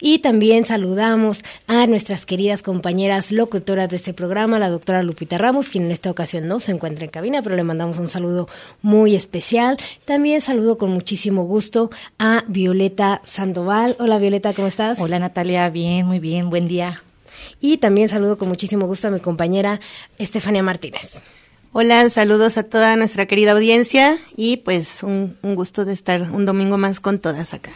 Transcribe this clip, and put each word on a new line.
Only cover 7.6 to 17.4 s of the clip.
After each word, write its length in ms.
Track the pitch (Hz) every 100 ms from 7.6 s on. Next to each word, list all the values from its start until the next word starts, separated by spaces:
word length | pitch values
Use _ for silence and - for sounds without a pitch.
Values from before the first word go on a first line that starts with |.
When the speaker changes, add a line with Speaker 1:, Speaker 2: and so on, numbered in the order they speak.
Speaker 1:
mandamos 360 | 170 165 170 170
un 80 | 170
saludo 420 | 185 175 175 175 - - -
muy 340 | 214 214 214 202
especial. 600 | - 170 - 233 247 269 - - -
También 360 | 285 294 302
saludo 380 | - 247 220 226
con 100 | 196
muchísimo 540 | 185 180 202 208 190
gusto 480 | 175 208 208 226 226 - - -
a 260 | 220 226 226
Violeta 720 | 190 185 190 196 190 196 202
Sandoval. 720 | - - 190 180 180 208 240 240
Hola, 180 | 233 214
Violeta, 360 | 202 202 208
¿cómo 140 | 196 196
estás? 320 | - 214 233
Speaker 2:
Hola, 200 | 165 175
Natalia, 480 | 180 185 180 180 175
bien, 380 | 165 170 180 180
muy 120 | 185
bien, 300 | 160 175 175
buen 160 | 175 175
día. 360 | 175 175 160 - _ _ -